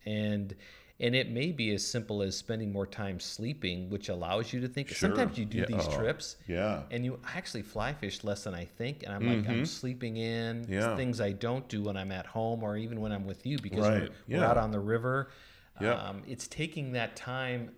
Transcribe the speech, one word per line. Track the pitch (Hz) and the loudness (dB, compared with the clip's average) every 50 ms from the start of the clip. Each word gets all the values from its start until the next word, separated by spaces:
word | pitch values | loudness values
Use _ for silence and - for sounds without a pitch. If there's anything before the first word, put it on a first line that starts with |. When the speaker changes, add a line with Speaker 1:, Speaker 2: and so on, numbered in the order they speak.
| - | -6
Speaker 1:
And | 107 107 107 107 107 104 101 101 98 98 - - - - - - - - _ | -2 0 2 2 2 2 0 0 -2 -6 -10 -14 -20 -20 -20 -20 -20 -8 _
and | - 120 120 | 2 4 4
it | 131 123 113 | 4 2 2
may | 117 117 139 170 175 | 0 0 0 0 2
be | 143 117 110 104 | 2 2 2 2
as | 98 - | 2 0
simple | - - 123 107 107 107 101 98 | 0 0 -2 0 0 0 2 2
as | 98 95 | 2 0
spending | - - - 117 110 110 104 101 | -4 -4 -4 -2 -2 0 0 0
more | 98 98 | 0 -2
time | 95 - - 104 98 95 90 | -2 -2 -4 -4 -4 -4 -4
sleeping, | - - - - 107 - 151 - - 95 90 87 92 90 | -6 -8 -6 -4 -4 -4 -4 -2 0 -2 0 0 -2 -4
which | 101 98 - - | -4 -4 -4 -4
allows | 95 87 87 82 92 107 117 113 - | -4 -2 0 2 2 2 2 0 -2
you | 123 | -2
to | 123 127 | -2 -2
think. | 123 - 143 - | -2 -4 -4 -4
Speaker 2:
Sure. | - - - 185 | -2 2 4 4
Speaker 1:
Sometimes | 202 214 254 214 - - | 6 6 4 2 2 0
you | 110 | -2
do | 104 104 - | 0 2 2
Speaker 2:
Yeah. | 90 | 2
Speaker 1:
these | - 113 98 82 | 2 4 2 2
Speaker 2:
Oh, | 80 73 | 2 2
Speaker 1:
trips, | 71 104 117 156 - - - - - - - | 2 2 2 0 0 -4 -10 -10 -12 -6 -2
Speaker 2:
yeah. | 87 85 95 107 104 78 69 71 | 0 2 2 2 2 0 -2 -4
Speaker 1:
and | - 120 123 | -2 -2 -2
you | 123 127 127 - | -2 -2 -4 -8
actually | - - 175 180 - - 113 104 | -8 -8 -6 -8 -6 -6 -8 -8
fly | - - 110 107 127 143 | -6 -4 -2 -2 -2 -2
fish | 147 - 101 95 - - | -2 -4 -4 -4 -4 -2
less | 107 101 101 - | -2 -2 -2 -2
than | 107 92 | -4 -4
I | 85 87 | -4 -6
think, | 87 - - 117 123 143 - - | -8 -6 -4 -4 -4 -4 -4 -6
and | 98 101 | -6 -2
I'm | 101 107 | 0 2
like, | 120 120 113 104 107 | 4 4 4 4 2
I'm | 120 117 | 2 2
Speaker 2:
Mm-hmm. | 135 | 2
Speaker 1:
sleeping | 160 - - - 127 123 123 123 117 110 | 0 -2 -4 -4 -4 -4 -2 -4 -4 -2
in, | 113 113 113 117 117 117 113 117 117 117 117 | -2 -2 0 0 0 0 -2 -2 -4 -4 -2
Speaker 2:
Yeah. | 95 98 107 117 110 | 0 2 2 2 2
Speaker 1:
things | - 131 127 120 110 | 2 2 0 2 2
I | 110 101 98 | 2 0 0
don't | 98 - 117 123 131 135 - | 0 0 0 0 0 -2 -4
do | - 107 104 | -2 -2 0
when | 104 101 | 0 -2
I'm | 95 95 95 | -2 -2 -4
at | 95 92 92 | -4 -4 -6
home | - - 110 113 113 117 117 113 | -4 -4 -2 0 0 0 0 0
or | 104 104 | -2 -2
even | 107 110 113 120 110 | -2 -2 -4 -4 -2
when | 107 110 107 | -2 -2 -2
I'm | 98 98 | -2 -2
with | 98 95 - - | -4 -6 -6 -4
you | 123 147 147 | -2 -2 -2
because | 104 101 98 107 104 | -2 -2 2 4 6
we're, | 104 110 104 | 6 6 6
Speaker 2:
Right. | 82 - - - - - | 4 0 -6 -10 -8 -2
Speaker 1:
we're | 117 165 | 2 4
Speaker 2:
Yeah. | 180 117 | 6 6
Speaker 1:
out | 120 120 | 6 6
on | 110 110 107 | 4 4 2
the | 104 | 0
river. | 98 104 113 117 117 127 127 135 135 - - - - - - - - - - - | 2 2 2 2 2 2 2 0 0 -2 -8 -20 -20 -20 -20 -20 -20 -20 -6 0
Speaker 2:
Yep. | 98 107 120 | 2 2 2
Speaker 1:
Um, | - 101 98 98 98 98 | 2 0 -4 -6 -8 -8
it's | - 127 120 - - | -10 -10 -10 -8 -10
taking | - - 151 165 - 165 143 131 123 | -4 -2 -2 -2 -2 -4 -4 -2 0
that | 123 117 113 - | 0 -2 -2 -4
time | - - - 123 131 131 127 123 123 117 113 - | -8 -8 -6 -4 -2 -2 -2 -2 -2 -4 -6 -10